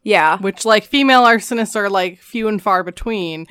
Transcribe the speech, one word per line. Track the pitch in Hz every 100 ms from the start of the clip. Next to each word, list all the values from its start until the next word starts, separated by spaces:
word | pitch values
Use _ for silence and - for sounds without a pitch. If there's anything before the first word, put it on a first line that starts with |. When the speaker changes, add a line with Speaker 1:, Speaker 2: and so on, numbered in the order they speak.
Speaker 1:
Yeah. | 214 196 156 185
Speaker 2:
Which, | 196 - 220
like, | 214 -
female | 277 277 254
arsonists | 240 226 - 233 220 220
are, | 202
like, | 196 185 185
few | _ 233 220
and | 208
far | 208 185
between. | 180 180 233 220 170 160 165